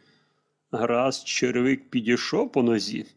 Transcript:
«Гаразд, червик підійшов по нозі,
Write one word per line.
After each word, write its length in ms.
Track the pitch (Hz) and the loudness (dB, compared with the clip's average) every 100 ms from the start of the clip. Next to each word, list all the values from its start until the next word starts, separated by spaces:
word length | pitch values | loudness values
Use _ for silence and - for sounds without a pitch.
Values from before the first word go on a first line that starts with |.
| _ _ _ _ _ _ - | _ _ _ _ _ _ -10
«Гаразд, 560 | 117 120 120 165 170 - | -4 -2 0 -2 -4 -6
червик 640 | - 123 120 127 135 - | -4 -2 0 0 -2 -2
підійшов 640 | 123 110 120 - 185 269 | 2 4 2 0 -2 0
по 100 | 143 | 2
нозі, 440 | 120 113 - - - | 2 2 -2 -8 -10